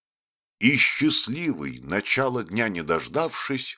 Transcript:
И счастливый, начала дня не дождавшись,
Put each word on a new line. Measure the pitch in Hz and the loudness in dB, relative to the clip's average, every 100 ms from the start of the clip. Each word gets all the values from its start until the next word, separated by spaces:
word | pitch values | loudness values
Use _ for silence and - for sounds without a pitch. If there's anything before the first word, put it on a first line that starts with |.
| _ _ _ _ _ - | _ _ _ _ _ 0
И | 117 139 | 2 4
счастливый, | - - 151 151 - 143 170 92 69 62 | 4 2 2 2 0 -2 -4 -4 -6 -10
начала | 65 95 - - 135 123 | -4 -2 0 0 2 0
дня | 82 104 113 | -2 0 0
не | 87 | 0
дождавшись, | 78 82 123 135 165 - - 131 - | 0 0 0 -2 -2 -2 -4 -4 -6